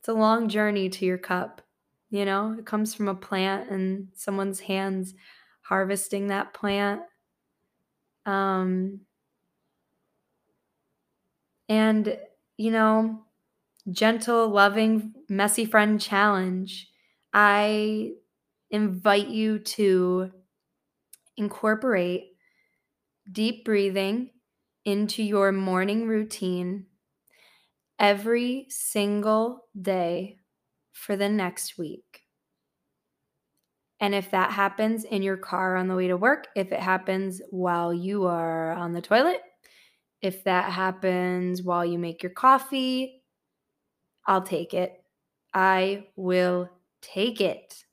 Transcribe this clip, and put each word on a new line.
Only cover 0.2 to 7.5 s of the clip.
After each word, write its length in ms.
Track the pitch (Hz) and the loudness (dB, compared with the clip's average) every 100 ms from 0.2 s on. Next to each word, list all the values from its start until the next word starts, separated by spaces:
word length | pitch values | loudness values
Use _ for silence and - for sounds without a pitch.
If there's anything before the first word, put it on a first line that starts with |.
| 214 226 226 | 4 4 2
journey 400 | 208 214 208 190 | 0 0 0 -2
to 180 | 185 185 | -2 -2
your 120 | 180 | -2
cup, 440 | - 180 220 - _ _ _ _ _ | -2 -2 -4 -10 _ _ _ _ _
you 140 | 202 | -4
know? 320 | 196 196 214 220 | 0 0 -2 -6
It 80 | 220 | -4
comes 280 | 214 214 | -2 -2
from 140 | - 208 | -2 -4
a 60 | |
plant 560 | 190 - 190 190 196 - | -4 -4 -2 0 -2 -4
and 380 | 190 190 190 190 | -2 -2 -2 -8
someone's 460 | - - 196 196 190 | -10 -6 -2 -4 -6
hands 540 | - 190 196 190 185 - - - _ _ | -4 -4 -2 -4 -6 -12 -20 -20 _ _
harvesting 680 | - 190 190 196 - 196 202 | -4 -2 0 -2 -4 -4 -4
that 240 | 196 202 | -4 -4
plant. 500 | - 208 202 202 202 - _ _ _ _ | -4 -2 0 0 -2 -10 _ _ _ _